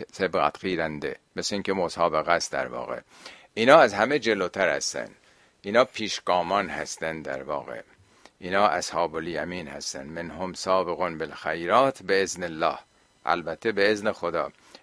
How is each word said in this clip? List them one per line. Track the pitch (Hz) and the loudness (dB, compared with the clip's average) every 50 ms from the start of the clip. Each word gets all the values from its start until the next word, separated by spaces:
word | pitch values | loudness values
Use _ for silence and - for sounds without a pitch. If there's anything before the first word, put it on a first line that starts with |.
| - - | -16 -10
سبقت | - - 98 90 87 92 73 73 - | -4 -2 -2 0 2 2 2 2 0
خیرنده، | - - 95 90 82 82 80 78 73 73 71 - - _ _ - | -2 -4 -2 -2 -2 -2 -2 -4 -4 -6 -6 -8 -10 _ _ -8
مثل | 92 87 - 107 | -6 -4 -4 -4
این | 101 90 | -4 -2
که | - 95 | -2 0
مسابقه | 95 87 82 - 87 85 85 78 78 76 85 | 0 -2 -2 0 0 0 2 2 2 2 2
است | 85 82 - - | 2 2 0 -2
در | - 69 65 | -4 -4 -4
واقع. | 64 62 60 62 62 - - - _ - - - - - - - _ - | -4 -6 -8 -8 -8 -8 -10 -10 _ -20 -20 -20 -20 -20 -20 -20 _ -2
اینا | 104 113 127 143 165 | 2 6 8 10 10
از | 143 113 101 | 8 8 4
همه | 101 101 123 147 151 | 2 2 2 2 0
جلوتر | 110 113 110 98 90 87 - 98 95 85 | 2 2 0 2 0 -2 0 0 2 2
هستن، | 71 71 - - - 67 57 50 52 _ _ _ _ _ _ _ _ _ | 2 0 -2 -4 -6 -6 -8 -10 -12 _ _ _ _ _ _ _ _ _
اینا | - 98 104 117 127 | -4 2 4 4 4
پیشگامان | - - - 110 98 - - - - 90 90 87 85 95 101 98 82 | 4 0 -6 -6 -6 -6 -4 0 2 2 2 2 2 2 0 0 -2
هستن | 76 76 76 - - - 82 80 80 80 | -4 -6 -8 -8 -8 -6 -6 -6 -6 -6
در | 73 71 67 67 67 | -8 -8 -8 -8 -6
واقع، | 71 76 69 64 65 62 57 - _ _ _ _ _ _ _ - - _ - | -6 -6 -6 -6 -8 -12 -14 -14 _ _ _ _ _ _ _ -20 -20 _ -12
اینا | 95 90 92 98 104 | -6 0 2 4 4
اصحاب | 98 73 90 90 - - 80 85 80 76 | 4 4 2 -2 -2 0 0 0 0 -2
الیمین | 80 80 87 82 78 76 85 90 90 82 | -4 -6 -4 -4 -4 -4 -4 -6 -8 -8
هستن. | 71 69 71 73 - - 71 67 | -10 -10 -10 -10 -10 -10 -10 -10
منهم | 71 80 85 85 85 76 82 92 92 87 | -10 -10 -10 -10 -8 -8 -8 -8 -8 -8
سابقون | - - 95 95 95 90 85 85 78 92 87 82 | -4 0 2 2 2 2 0 -2 -2 -2 -2 -2
بالخیرات | 78 80 73 - - - 82 78 82 85 85 104 120 135 135 - - 95 | -4 -8 -8 -8 -6 -4 -4 -4 -2 0 4 4 4 4 4 0 -4 -2
باذن | 92 98 95 98 87 - 87 90 | 0 0 2 2 0 -2 -6 -6
الله، | 85 80 78 85 80 71 - - _ _ _ _ _ _ _ - | -6 -4 -2 0 0 -2 -4 -10 _ _ _ _ _ _ _ -2
البته | - 85 87 82 80 80 - - 117 | 0 0 0 -2 -4 -6 -4 -2 -2
به | 107 98 98 104 | 2 4 4 4
اذن | 110 104 101 110 | 4 2 0 -2
خدا. | 95 - - 87 82 82 73 - - _ _ - - - | -2 -2 -4 -2 -2 -2 -2 -4 -6 _ _ -20 -20 -16